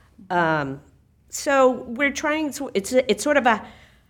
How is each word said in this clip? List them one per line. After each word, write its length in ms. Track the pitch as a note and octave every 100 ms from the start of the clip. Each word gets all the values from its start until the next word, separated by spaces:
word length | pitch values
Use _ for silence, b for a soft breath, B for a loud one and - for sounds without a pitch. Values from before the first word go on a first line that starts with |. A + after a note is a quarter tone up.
| b - F#3+
Um, 500 | F3+ E3 D#3 C#3 C#3 - _ _ _ _
so 420 | - - C4+ C4 B3 -
we're 240 | A#3+ C#4+
trying 400 | C#4 D4+ D#4 D4+
to, 180 | - C#4
it's 180 | G3+ G3
a, 160 | B3 B3
it's 140 | G3+
sort 140 | D4 D4
of 100 | A#3+
a 180 | G#3+ B B B B B